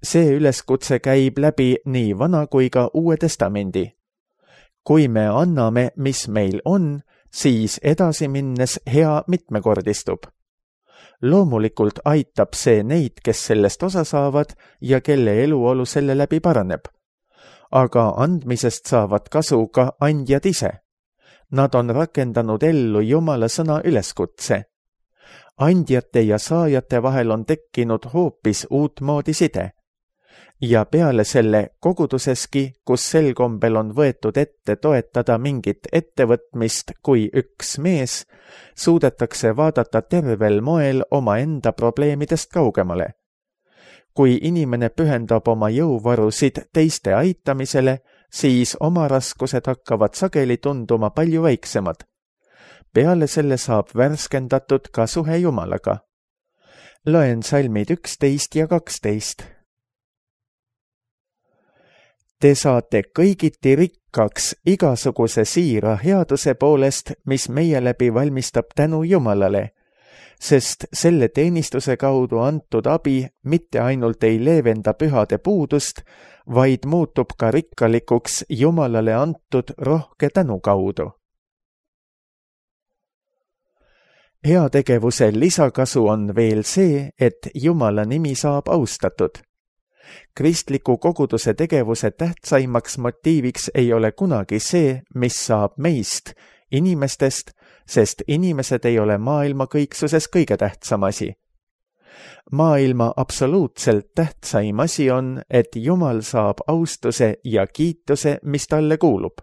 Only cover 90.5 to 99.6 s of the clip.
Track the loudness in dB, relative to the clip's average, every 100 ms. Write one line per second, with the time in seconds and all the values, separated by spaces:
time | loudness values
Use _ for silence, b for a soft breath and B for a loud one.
90.5 | 0 -2 -6 -2 0 0 0 -2 0 -2
91.5 | -2 0 0 0 -2 -4 -4 -6 -6 0
92.5 | 0 2 -2 -4 -6 -6 -4 0 0 0
93.5 | -4 -6 0 2 2 0 0 -2 -2 -2
94.5 | -4 -2 0 0 -2 -8 -4 -2 -2 -2
95.5 | 0 0 -2 -2 -2 -2 -8 -10 -20 b
96.5 | b b -2 0 0 -2 0 -2 -2 -12
97.5 | _ b b _ 2 2 0 -4 -2 0
98.5 | -2 -2 -2 0 0 2 0 -2 -2 -2
99.5 | -4